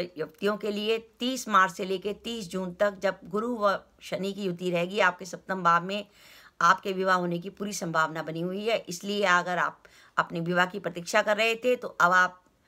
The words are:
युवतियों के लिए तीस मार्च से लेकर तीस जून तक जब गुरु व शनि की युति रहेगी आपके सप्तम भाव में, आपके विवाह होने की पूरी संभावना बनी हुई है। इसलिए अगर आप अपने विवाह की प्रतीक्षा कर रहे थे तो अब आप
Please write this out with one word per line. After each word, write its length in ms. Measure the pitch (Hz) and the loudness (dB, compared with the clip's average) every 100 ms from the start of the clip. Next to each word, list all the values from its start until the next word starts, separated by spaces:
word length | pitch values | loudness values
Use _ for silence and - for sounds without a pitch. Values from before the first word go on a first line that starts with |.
| 175 151 | -6 -8
युवतियों 380 | - - 196 208 | -10 -2 -2 0
के 140 | 214 | -4
लिए 260 | 202 214 226 - _ | -2 -2 -2 -4 _
तीस 280 | 247 254 220 | -4 -2 2
मार्च 240 | 196 185 | 4 4
से 120 | 180 190 | 2 -4
लेकर 280 | 190 208 202 | -4 -4 -6
तीस 260 | 233 233 175 | -8 -8 -6
जून 240 | 185 185 | -6 -6
तक 240 | 175 208 190 | 0 0 0
जब 180 | 190 185 165 | -4 -4 -6
गुरु 300 | 202 233 233 | -4 -4 0
व 200 | 202 185 - _ | 0 0 -6 _
शनि 300 | - 165 196 | -8 -6 -6
की 100 | 196 | -4
युति 280 | 190 175 180 | -6 -4 -2
रहेगी 280 | 175 180 208 | -2 0 2
आपके 240 | 180 175 185 | 2 2 -8
सप्तम 380 | 175 - 190 | -12 -8 0
भाव 200 | 170 170 | 4 4
में, 220 | 185 202 202 _ - - - - | 2 -6 -10 _ -20 -20 -20 2
आपके 320 | 170 190 196 | 4 4 0
विवाह 240 | 185 190 180 | -2 2 2
होने 220 | 175 175 | 2 -4
की 100 | 190 | -6
पूरी 220 | - 208 | -8 -8
संभावना 500 | 180 170 160 156 160 | -6 -2 0 0 -2
बनी 180 | 156 165 | -6 -6
हुई 240 | 180 196 214 | -6 -4 -2
है। 120 | 220 | -2
इसलिए 440 | - 175 202 208 190 | -4 -8 -4 0 4
अगर 300 | 175 175 175 | 4 2 -2
आप 240 | 147 - - - - - | -2 -4 -18 -20 -4 -4
अपने 220 | 175 175 | -2 -4
विवाह 240 | 165 175 180 | 0 2 2
की 140 | 202 | -2
प्रतीक्षा 420 | 175 175 170 220 | -8 -8 0 0
कर 160 | 208 208 | 2 2
रहे 180 | 226 226 | 2 2
थे 180 | 247 247 | 0 0
तो 120 | 202 | -4
अब 220 | - 175 | 2 4
आप 280 | 185 180 - _ _ | 6 4 0 _ _